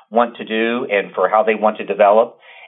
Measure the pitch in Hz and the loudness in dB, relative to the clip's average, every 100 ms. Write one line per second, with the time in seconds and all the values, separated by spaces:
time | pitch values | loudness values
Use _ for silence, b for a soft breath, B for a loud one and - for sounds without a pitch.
0 | B 110 117 - 104 110 113 120 135 101 | B -2 -2 -4 -8 -4 -2 -4 -4 -4
1 | 90 95 92 107 110 107 107 107 98 101 | -4 -2 0 2 0 0 0 -2 -6 2
2 | 104 107 120 - B B | 4 4 2 -4 B B